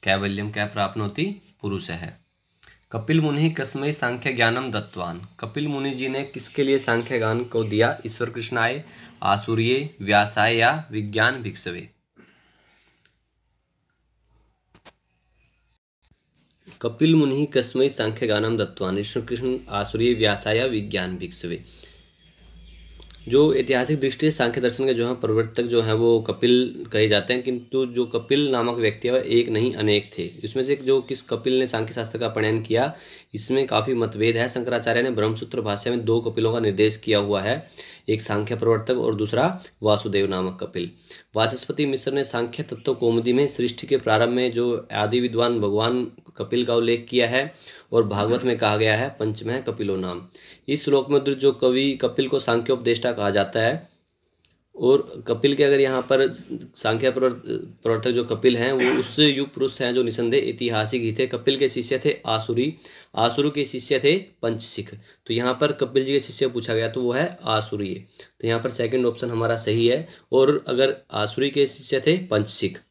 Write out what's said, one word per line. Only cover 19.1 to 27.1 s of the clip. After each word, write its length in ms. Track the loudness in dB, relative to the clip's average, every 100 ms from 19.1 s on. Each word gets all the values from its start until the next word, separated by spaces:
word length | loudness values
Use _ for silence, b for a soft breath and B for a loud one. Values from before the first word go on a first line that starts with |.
| -6
कृष्ण 340 | -6 -6 -4 -4 -6
आसुरिये, 460 | -6 -4 0 0
व्यासाय 440 | 2 2 0 0 0
या 80 | 0
विज्ञान 520 | -2 -4 -4 -4 -6
भिक्षवे। 460 | -10 -10 -10 -10 -12 B B B B _ _ _ -20 -20 -20 -20 -20 -20 -20 -18 2
जो 260 | 6 6
ऐतिहासिक 460 | 4 2 2 2 0
दृष्टि 300 | 0 0 0
से 60 | 2
सांख्य 240 | 0 2
दर्शन 260 | -2 0 0
के 80 |
जो 140 | 2 0
है 120 | -2
प्रवर्तक 420 | 0 0 0 -2
जो 200 | 0 2
है 120 | 2
वो 260 | 2 4 4
कपिल 640 | 2 0 4 4 4 -4 -4
कहे 160 | 2
जाते 260 | 4